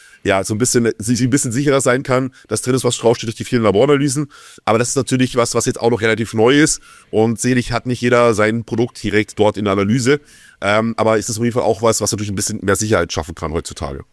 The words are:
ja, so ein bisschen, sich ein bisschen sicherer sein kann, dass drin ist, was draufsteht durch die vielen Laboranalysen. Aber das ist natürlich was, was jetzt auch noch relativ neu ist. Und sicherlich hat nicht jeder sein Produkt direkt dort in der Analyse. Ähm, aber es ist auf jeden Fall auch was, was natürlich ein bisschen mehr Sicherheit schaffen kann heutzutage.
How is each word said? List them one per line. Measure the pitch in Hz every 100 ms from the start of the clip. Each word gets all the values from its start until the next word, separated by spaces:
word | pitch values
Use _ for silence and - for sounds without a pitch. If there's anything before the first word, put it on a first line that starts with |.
| - -
ja, | - 98
so | 95
ein | 110
bisschen, | 127 127 117 -
sich | 98 120
ein | 127
bisschen | 139 135
sicherer | 113 147 139
sein | 131 123
kann, | 135 131 131 - _
dass | 110
drin | - 127
ist, |
was | 123 -
draufsteht | 117 117 113
durch | -
die |
vielen | 110 123
Laboranalysen. | 107 98 135 143 143 131 147 - - -
Aber | - 110
das | 117
ist | -
natürlich | 123 131 127
was, | 120 120
was | 120 -
jetzt | -
auch | 117
noch | 117
relativ | 113 110 113
neu | 110 113 143
ist. | 156 - - - _
Und | 104 110 113
sicherlich | 127 127 117
hat | 120 127
nicht | 120
jeder | 120 120 120
sein | 104 107 113
Produkt | 113 113 120 -
direkt | 107 104 107 -
dort | 104 104
in |
der | 104
Analyse. | 98 101 127 117 147 - - - _
Ähm, | 98 104 113 113
aber | 110 110
es | 101
ist | 107
auf |
jeden | 120
Fall | 117
auch | 85 107
was, | 113 110
was | 107
natürlich | 110 104
ein | 98
bisschen | - 104
mehr | 95 98
Sicherheit | 107 104 85
schaffen | - -
kann | 82 80
heutzutage. | 80 - - 73 67 -